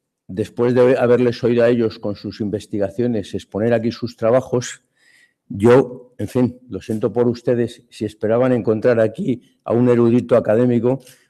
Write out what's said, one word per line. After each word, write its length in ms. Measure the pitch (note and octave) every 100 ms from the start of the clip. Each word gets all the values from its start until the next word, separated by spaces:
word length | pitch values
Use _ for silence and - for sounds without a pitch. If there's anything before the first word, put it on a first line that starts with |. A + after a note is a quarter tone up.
| _ _ -
después 480 | F#2+ G2+ - A#2+ B2
de 200 | B2 B2
haberles 480 | A#2+ B2 B2 A#2+
oído 200 | A#2 A#2+
a 60 | A#2+
ellos 280 | A#2+ A2+ -
con 180 | G#2 G2+
sus 240 | G#2+ -
investigaciones 920 | G#2+ G2+ - G#2 G2 - A#2+ A2 F#2
exponer 400 | G2 - G2 A#2
aquí 180 | A#2 A2+
sus 240 | - A2+ -
trabajos, 680 | A2+ B2+ - B2 - - _ _ _ _ _ _ -
yo, 640 | G2+ A2+ B2+ B2+ - - -
en 100 | -
fin, 320 | B2+ B2 - -
lo 140 | G2
siento 320 | - A2 A2+
por 120 | A2+ A#2+
ustedes, 560 | A#2 - A#2+ A#2 - _
si 140 | -
esperaban 480 | G#2+ - G#2+ A#2 B2+
encontrar 480 | B2 G#2 A2 B2+ A2+
aquí 580 | A2 C#3 F#3+ A#2 _ _
a 80 | -
un 160 | A#2 B2
erudito 480 | A#2+ A#2 B2 - A#2+
académico, 640 | G#2 A2 B2 A#2+ A#2+ D3+ - -